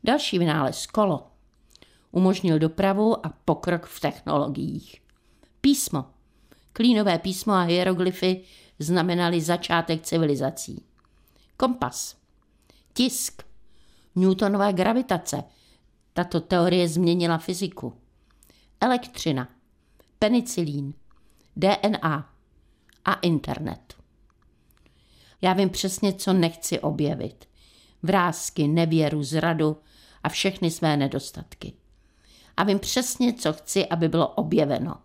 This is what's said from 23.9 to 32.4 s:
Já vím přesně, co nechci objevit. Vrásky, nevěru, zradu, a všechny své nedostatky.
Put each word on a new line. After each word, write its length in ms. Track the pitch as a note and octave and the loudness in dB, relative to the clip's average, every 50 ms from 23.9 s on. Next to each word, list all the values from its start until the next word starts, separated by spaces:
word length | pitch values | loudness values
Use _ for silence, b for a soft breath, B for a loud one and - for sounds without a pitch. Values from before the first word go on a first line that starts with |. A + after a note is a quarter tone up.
| - _ - _ _ _ _ _ _ _ _ _ _ _ _ _ _ b b b b b b b b b b b b b | -20 _ -20 _ _ _ _ _ _ _ _ _ _ _ _ _ _ b b b b b b b b b b b b b
Já 120 | - F#3 G3 | 0 2 2
vím 160 | G3 G3 F#3 | 4 2 2
přesně, 440 | F#3 - - F#3+ F#3 - - G3+ F#3 | 0 -2 -4 -4 -4 0 -2 -2 -2
co 200 | F#3+ - - F#3 | -2 0 2 2
nechci 460 | F3 E3 E3 E3 - - - F3 - | 4 4 2 0 -4 -6 -4 -4 -2
objevit. 680 | - D#3 D3+ D3 D3+ C#3+ C3+ B2+ - - - _ - _ b b b b b b b b b b - | -2 -4 -2 0 -2 -2 -2 -4 -8 -10 -12 _ -20 _ b b b b b b b b b b -2
Vrásky, 640 | D#3+ F#3+ G3 F3 F3+ E3+ - - - - - D3+ C#3+ | 0 2 2 2 0 -2 -4 -8 -8 -2 0 0 2
nevěru, 560 | D3+ E3+ E3 D#3+ D#3+ D#3+ D#3 D3 D3+ D3+ D3 | 4 2 2 4 4 2 2 2 0 -2 -4
zradu, 540 | B2+ D3+ D#3+ D#3 E3 E3 D#3 D#3 D3+ D3+ D3+ b b b b b b b b b | -2 -2 0 0 0 0 2 0 0 0 -4 b b b b b b b b b
a 40 | - | -6
všechny 420 | - - - G3 F#3+ - F3+ E3 | -4 -2 -2 -2 -2 0 -2 -2
své 260 | E3 - - D#3 D3+ C#3+ | -2 0 0 0 2 2
nedostatky. 760 | C#3 C#3 D3 C#3+ - - - D#3+ D#3 _ - _ - - - _ _ _ b b b b b b b b b b | 0 0 -2 -4 -8 -8 -14 -14 -14 _ -16 _ -16 -16 -16 _ _ _ b b b b b b b b b b